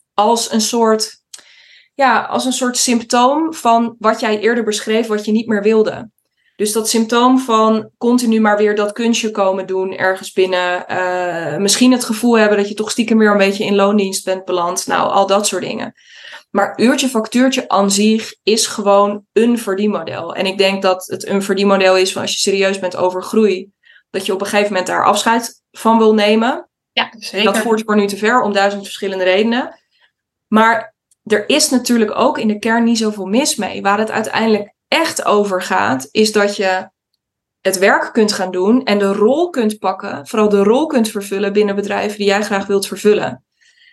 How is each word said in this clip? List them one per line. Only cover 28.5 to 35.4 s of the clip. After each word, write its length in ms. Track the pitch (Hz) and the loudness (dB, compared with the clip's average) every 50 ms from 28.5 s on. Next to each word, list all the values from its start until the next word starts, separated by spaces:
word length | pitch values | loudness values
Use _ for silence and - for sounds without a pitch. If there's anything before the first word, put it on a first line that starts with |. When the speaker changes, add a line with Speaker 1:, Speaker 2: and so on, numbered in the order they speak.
| 202 | 0
Speaker 1:
duizend 300 | 196 196 202 202 202 196 | 2 0 0 0 -4 -10
verschillende 400 | - - - 208 196 190 190 180 | -12 -12 -8 -8 -6 -4 -2 0
redenen. 540 | 185 185 202 220 233 233 254 302 - - _ _ _ _ _ _ _ _ _ _ _ _ _ _ - | 2 2 2 2 0 0 -2 -4 -6 -10 _ _ _ _ _ _ _ _ _ _ _ _ _ _ 0
Maar 460 | 208 214 226 226 233 220 - - _ _ _ _ _ _ - | 2 4 4 4 2 0 -4 -10 _ _ _ _ _ _ -6
er 240 | 202 214 208 - - | -2 -2 -2 0 0
is 220 | 262 302 294 - | 0 0 0 2
natuurlijk 480 | 269 240 247 - 240 233 214 208 - - | 0 0 0 2 0 0 0 0 0 0
ook 200 | 226 285 - 294 | 0 0 0 0
in 100 | - 214 | -2 -2
de 100 | 208 208 | -2 -2
kern 260 | - 226 226 233 233 | -2 -2 0 2 2
niet 140 | 233 233 220 | 2 0 0
zoveel 280 | 220 214 208 208 185 | -2 -4 -4 -6 -6
mis 300 | 190 208 262 302 302 - | -2 0 0 0 0 -2
mee. 260 | - 185 196 196 196 196 | -4 -6 -8 -6 -4 -2
Waar 160 | 196 202 214 | -2 0 0
het 120 | 220 220 | -2 -4
uiteindelijk 640 | - - 214 - - 208 220 226 214 202 202 - _ _ _ - | -4 -6 -6 -4 -4 -2 0 0 0 0 -2 -6 _ _ _ -4
echt 360 | - 320 330 320 - - - | -2 0 0 -2 -4 -4 -2
over 380 | - 202 208 | 0 2 2